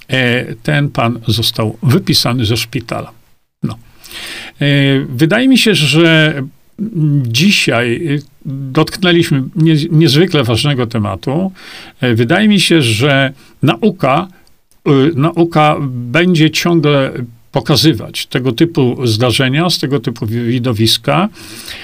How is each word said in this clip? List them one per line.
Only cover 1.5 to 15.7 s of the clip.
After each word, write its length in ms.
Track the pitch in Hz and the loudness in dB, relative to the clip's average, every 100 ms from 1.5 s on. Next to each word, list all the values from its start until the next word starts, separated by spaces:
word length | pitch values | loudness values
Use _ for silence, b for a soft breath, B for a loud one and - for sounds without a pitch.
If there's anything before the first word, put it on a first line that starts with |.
| - 110 - | -2 -4 -2
wypisany 600 | 135 165 - - - 127 | 0 2 2 0 0 0
ze 120 | 107 113 | -2 -2
szpitala. 560 | - - - - - - _ _ _ _ | -4 -8 -8 -10 -10 -18 _ _ _ _
No. 160 | - 113 B B B B B B B - | -10 -10 B B B B B B B -4
E, 60 | 143 143 139 135 143 | 0 2 2 0 -2
wydaje 400 | 123 156 220 269 | 0 2 4 4
mi 100 | 254 | 4
się, 160 | 226 | 4
że 680 | 160 147 151 170 160 156 143 135 - _ - 214 185 156 143 | 2 2 4 4 4 2 0 -8 -14 _ -10 -6 -2 0 0
dzisiaj, 840 | 120 113 196 - - 117 120 120 117 143 | 0 2 2 2 0 0 0 -2 -2 -4
e, 20 | - _ 147 | -6 _ -10
dotknęliśmy 960 | 135 135 131 160 - 180 170 165 139 131 - | -10 -4 -2 -2 0 2 2 2 0 -2 0
nie-, 320 | 160 156 151 | 2 2 2
niezwykle 540 | 151 160 143 180 151 | 2 4 2 2 2
ważnego 420 | 120 113 147 131 117 | 0 0 0 -2 -2
tematu. 680 | 113 104 98 - 147 190 185 B B B - | -2 -4 -6 -4 -4 -4 -8 B B B -4
E, 140 | 123 | 0
wydaje 340 | 113 117 180 214 | 2 2 2 2
mi 120 | 202 | 2
się, 220 | - 165 | 2 2
że 500 | 120 107 143 135 131 b b - | 2 0 2 2 0 b b -4
nauka, 640 | 135 - 214 - 135 143 185 b b _ _ _ - | -2 0 -2 0 0 0 -2 b b _ _ _ 0
e, 40 | 139 143 | 2 2
nauka 640 | 131 160 170 170 156 151 | 0 0 0 0 2 2